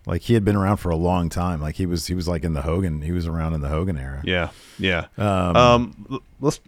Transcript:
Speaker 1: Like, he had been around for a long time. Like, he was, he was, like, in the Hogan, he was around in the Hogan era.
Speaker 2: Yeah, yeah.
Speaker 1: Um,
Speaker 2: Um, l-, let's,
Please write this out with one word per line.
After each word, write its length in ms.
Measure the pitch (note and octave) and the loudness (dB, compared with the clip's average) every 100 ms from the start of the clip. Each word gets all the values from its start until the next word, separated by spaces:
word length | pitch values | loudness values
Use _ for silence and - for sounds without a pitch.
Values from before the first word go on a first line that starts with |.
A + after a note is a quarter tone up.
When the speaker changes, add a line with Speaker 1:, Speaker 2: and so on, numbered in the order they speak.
| - | -6
Speaker 1:
Like, 160 | F2+ | -4
he 120 | - | 2
had 100 | A#2 | 2
been 120 | G2+ G2+ | 4 2
around 200 | F#2+ G#2 | 2 2
for 120 | F2+ | 0
a 60 | E2 | 0
long 320 | F2 F2+ E2+ | 2 2 0
time. 320 | F2+ F2 E2 | -2 -2 -2
Like, 140 | D2+ | -4
he 100 | - | -4
was, 220 | F#2 F2 - | -2 -2 -4
he 80 | |
was, 120 | F2+ E2+ | -4 -2
like, 180 | E2+ | -2
in 100 | F2 | -2
the 80 | D2+ | -2
Hogan, 400 | D2 E2+ F#2+ D2+ | 0 0 0 -2
he 100 | D2+ | -2
was 140 | F2 E2 | -2 -2
around 260 | E2 D#2+ | -2 -2
in 80 | D#2+ | -2
the 80 | C#2+ | -2
Hogan 300 | D#2 F#2 D#2 | -2 -2 -4
era. 240 | C2 C2+ | -6 -8
Speaker 2:
Yeah, 240 | D#2 F2+ D#2+ - - - | -2 -2 -2 -8 -20 -4
yeah. 280 | F#2+ F2 D#2 - | -2 -2 -4 -2
Speaker 1:
Um, 380 | G#2 F#2+ F2+ F2 | 0 2 4 6
Speaker 2:
Um, 500 | B2 A#2+ A#2 - - | 6 4 2 -10 -10
l-, 120 | C3 - - | -12 -12 -4
let's, 200 | C#3+ - | -4 -4